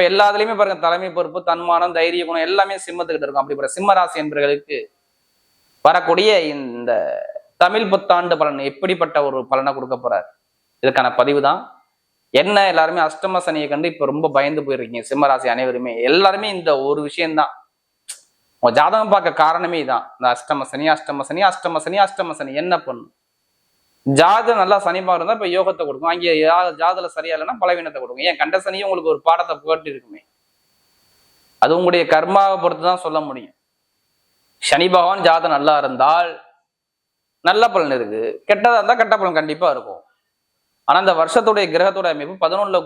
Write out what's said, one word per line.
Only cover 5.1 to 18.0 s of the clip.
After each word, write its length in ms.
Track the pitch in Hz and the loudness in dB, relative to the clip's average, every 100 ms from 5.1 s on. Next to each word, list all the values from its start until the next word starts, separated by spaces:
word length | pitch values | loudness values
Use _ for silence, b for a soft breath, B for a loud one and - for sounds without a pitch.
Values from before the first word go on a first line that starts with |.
| _ _ _ _ _ _ _ 143 | _ _ _ _ _ _ _ 2
வரக்கூடிய 420 | 175 165 165 208 202 156 | 4 2 2 4 4 2
இந்த 380 | 143 131 120 120 110 78 58 - - - - | -4 -8 -6 -2 0 0 -6 -10 -14 -18 0
தமிழ் 220 | 180 214 214 | 2 2 0
புத்தாண்டு 440 | 190 190 175 175 165 | 0 2 0 2 0
பலன் 180 | 151 139 139 | 0 -2 -6
எப்படிப்பட்ட 480 | 139 185 180 165 151 143 | -4 -4 -2 -2 0 -2
ஒரு 100 | 131 117 | -2 -2
பலனை 200 | 131 135 135 | -2 -2 -4
கொடுக்க 200 | 127 127 123 | -6 -6 -2
போறார், 200 | 101 - _ _ _ _ _ | -2 -4 _ _ _ _ _
இதுக்கான 260 | 135 131 123 - | 0 2 2 2
பதிவு 220 | 127 143 139 | 2 2 0
தான். 140 | 175 - _ _ _ _ _ _ 131 | -2 -6 _ _ _ _ _ _ 2
என்ன 220 | 175 208 196 | 4 4 4
எல்லாருமே 280 | 165 160 175 | 4 2 2
அஷ்டம 360 | 156 - 196 185 180 | -2 -2 -4 -4 -2
சனியை 220 | 156 147 | -4 -4
கண்டு 220 | 143 170 | -2 -4
இப்ப 160 | 160 139 | -2 -4
ரொம்ப 200 | 143 160 139 | -2 0 0
பயந்து 240 | 143 151 143 | 0 -2 -4
போயிருக்கீங்க 380 | 131 117 117 110 | -6 -6 -12 -6
சிம்மராசி 380 | 135 143 131 127 | 0 2 2 0
அனைவருமே. 400 | 120 127 123 123 117 123 | -2 -2 -4 -6 -2 2
எல்லாருமே 380 | 165 196 196 214 190 | 4 4 2 -4 -4
இந்த 160 | 165 143 135 | 0 0 0
ஒரு 120 | 147 147 | -4 -4
விஷயம்தான், 460 | - 165 156 147 - _ _ _ _ | -6 -2 0 -2 -4 _ _ _ _